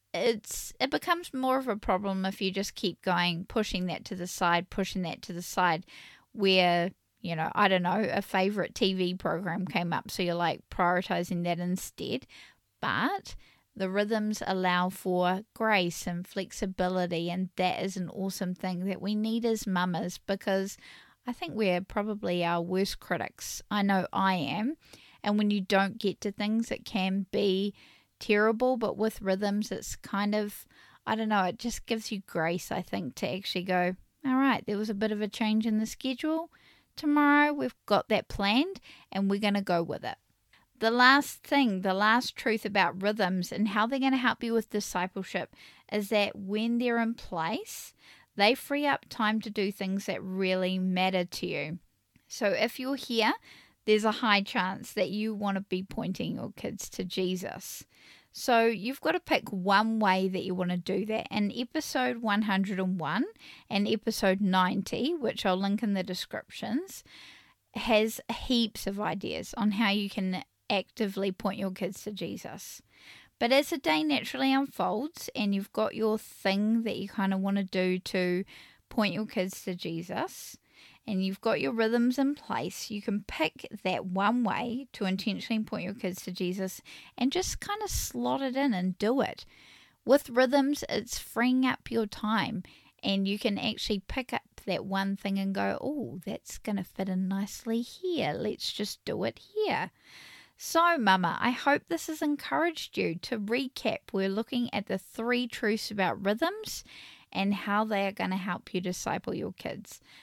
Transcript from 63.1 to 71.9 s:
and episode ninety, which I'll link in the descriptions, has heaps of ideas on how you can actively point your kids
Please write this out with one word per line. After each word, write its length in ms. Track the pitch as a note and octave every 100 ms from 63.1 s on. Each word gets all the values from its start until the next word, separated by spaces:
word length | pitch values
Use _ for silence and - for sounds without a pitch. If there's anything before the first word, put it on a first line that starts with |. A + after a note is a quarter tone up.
| F3+ F#4 - - - -
and 160 | G3 G#3
episode 540 | A3 - - G3 G3
ninety, 720 | G3+ F#3 F#3 G3 F#3 - C4+
which 320 | E4+ A#3+ - G3
I'll 100 | F#3
link 260 | G3 G#3
in 120 | A3
the 80 | G3
descriptions, 1000 | F3+ F#3 - - - - - C4+ F#4+ - - - - - - _ _
has 460 | - A3+ G#3+ A3 - -
heaps 520 | A3+ - A#3+ A3+ - G#3+
of 140 | G3
ideas 540 | G#3+ F#3+ - D#2 - -
on 160 | G#3
how 180 | G3+ A3
you 200 | G3+ G3+
can 320 | - F#3+ F#3 - _ -
actively 600 | G3+ - - G#3 G3 G3
point 280 | F#3 G3 G3
your 120 | F#3+
kids 320 | F#3 F#3